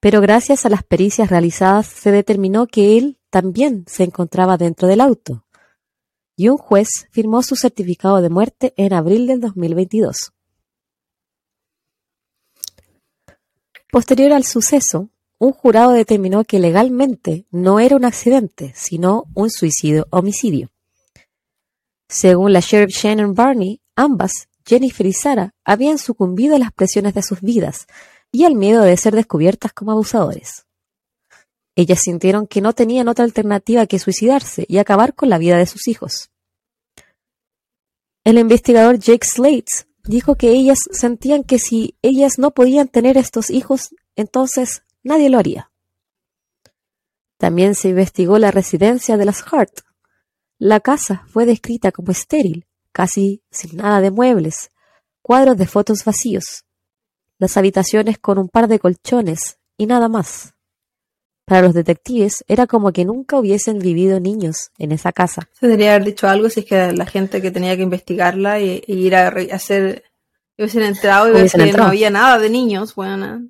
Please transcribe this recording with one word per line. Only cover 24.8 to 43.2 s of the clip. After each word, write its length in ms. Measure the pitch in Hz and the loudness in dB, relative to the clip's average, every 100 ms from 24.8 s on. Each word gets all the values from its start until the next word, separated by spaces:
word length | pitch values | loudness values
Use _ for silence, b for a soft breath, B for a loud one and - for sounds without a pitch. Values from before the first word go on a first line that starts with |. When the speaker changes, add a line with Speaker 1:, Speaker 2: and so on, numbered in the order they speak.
| 262 - 190 | 0 -2 -4
Speaker 1:
y 60 | |
Sarah, 400 | 185 285 254 196 _ | -2 -2 -2 -4 _
habían 340 | - 208 277 311 | -4 0 0 -2
sucumbido 560 | - 226 185 180 269 | -4 -4 -4 0 0
a 40 | 294 | 2
las 140 | 240 | 0
presiones 420 | - 185 - 202 | -2 -2 -2 -2
de 80 | 196 | -4
sus 180 | 190 185 | -6 -6
vidas 460 | 190 233 160 - - b b b b | -2 -2 -4 -10 -20 b b b b
y 140 | 240 | 2
al 100 | 339 | 2
miedo 280 | 254 196 233 | 2 2 4
de 140 | 202 180 | 4 4
ser 160 | 220 | 2
descubiertas 580 | 214 220 151 165 226 220 | 0 -2 0 0 0 -8
como 200 | - 202 | -10 -6
abusadores. 760 | 220 214 233 151 - - - _ _ _ _ _ _ _ b b _ _ | -4 -2 -2 -4 -6 -16 -20 _ _ _ _ _ _ _ b b _ _
Ellas 260 | - 170 180 | -2 0 0
sintieron 460 | - 175 185 202 214 | 0 -2 -2 -2 -2
que 140 | 208 | -2
no 140 | 202 | -2
tenían 340 | 233 226 254 233 | -2 -2 0 -2
otra 160 | 233 | 0
alternativa 600 | 240 220 214 202 - 233 220 | -2 -2 -2 -4 0 0 0
que 120 | 190 | -2
suicidarse 680 | - 185 220 277 - - 170 | -4 -2 0 0 -2 -12 -2
y 80 | 175 | -2
acabar 360 | 202 202 247 | 2 2 0
con 160 | - 269 | 0 0
la 80 | 175 | 0
vida 180 | 170 175 | 2 2
de 80 | |
sus 240 | 175 - - | 2 -4 -8
hijos. 420 | 226 - - - _ _ _ _ _ _ _ b _ _ _ _ _ _ _ _ _ _ _ | -8 -8 -14 -14 _ _ _ _ _ _ _ b _ _ _ _ _ _ _ _ _ _ _
El 120 | 220 233 | 4 4
investigador 600 | 226 233 - 233 226 247 | 6 2 4 4 6 4
Jake 260 | 208 233 - | 4 2 2
Slates 600 | - 262 269 - - - _ | 0 2 0 -4 -12 -12 _
dijo 300 | - 226 - | -4 -4 0
que 160 | 285 240 | 2 4
ellas 300 | 247 262 269 - | 4 4 2 0
sentían 540 | 381 247 240 262 294 | -4 -4 -4 -2 -2
que 140 | 262 254 | 0 -2
si 380 | - 226 220 _ | 0 -4 -4 _
ellas 360 | 247 269 277 - | 0 2 2 2
no 120 | 277 | -2
podían 380 | 285 254 277 277 | 2 2 4 2
tener 280 | 247 240 | 2 2
estos 320 | 269 | 2